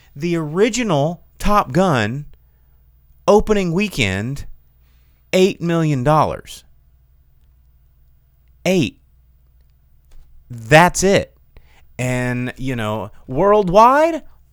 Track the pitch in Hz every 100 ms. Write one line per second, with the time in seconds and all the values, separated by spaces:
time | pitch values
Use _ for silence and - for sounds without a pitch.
0 | _ 143 170 170 151 165 226 220 226 147
1 | 151 175 - _ - 208 - 143 190 131
2 | 104 135 147 - _ _ _ _ _ _
3 | _ _ - 208 214 208 180 165 208 -
4 | 104 95 113 143 - - _ _ _ _
5 | _ _ _ 185 190 - 170 165 156 143
6 | 123 156 107 65 - - - _ _ _
7 | _ _ _ _ _ _ _ _ _ _
8 | _ _ _ _ _ _ 170 185 123 -
9 | _ _ _ _ _ _ _ _ _ _
10 | _ - - - - 120 110 151 175 -
11 | 185 190 - _ _ - - _ - -
12 | 127 127 123 123 123 - 135 123 107 110
13 | 101 - - 131 196 214 185 190 233 277
14 | 330 320 - - _